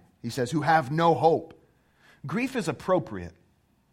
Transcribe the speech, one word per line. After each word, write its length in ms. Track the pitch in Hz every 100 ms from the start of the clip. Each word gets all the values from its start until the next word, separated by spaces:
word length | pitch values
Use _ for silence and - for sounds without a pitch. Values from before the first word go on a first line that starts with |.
| _ _
he 80 | 120
says, 220 | 135 123
"who 100 | 156
have 300 | 143 160 123
no 240 | 156 170 143
hope." 440 | 160 139 - - _ _ _ _ _ _ 135
Grief 300 | 190 262 247
is 120 | 160
appropriate. 680 | 131 - 180 - 98 87 - _ _ _ _ _